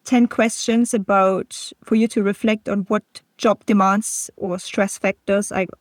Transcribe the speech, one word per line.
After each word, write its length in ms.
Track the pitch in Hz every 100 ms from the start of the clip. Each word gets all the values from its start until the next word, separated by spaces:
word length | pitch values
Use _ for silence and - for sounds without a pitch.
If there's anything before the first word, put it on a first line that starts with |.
ten 220 | - 247 233
questions 680 | - 226 - - 226 240
about, 760 | 220 190 196 190 190 - - - -
for 120 | - 220
you 120 | 226
to 140 | 233
reflect 460 | 202 208 220 220 -
on 120 | 202 185
what 140 | 208 - - _ -
job 260 | 226 202 -
demands 640 | 208 190 202 - - - -
or 220 | 190 180
stress 380 | - - 196 -
factors, 540 | 196 - - 196 208
I, 140 | 190 180 -